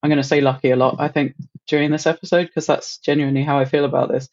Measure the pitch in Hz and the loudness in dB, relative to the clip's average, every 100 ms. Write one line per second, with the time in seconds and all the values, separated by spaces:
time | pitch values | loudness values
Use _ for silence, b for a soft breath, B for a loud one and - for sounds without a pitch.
0 | 147 151 135 147 139 135 135 127 131 - | 2 0 2 2 2 2 0 2 2 0
1 | 147 151 135 - - - - 151 147 156 | -4 -2 -4 -4 -20 -20 -4 0 0 0
2 | - 165 175 175 175 - 147 147 - - | 0 -2 0 0 0 -6 -2 -2 -2 -10
3 | - 147 139 135 139 143 131 147 143 139 | -2 0 0 0 0 0 0 0 0 0
4 | 127 135 135 | 0 -2 -6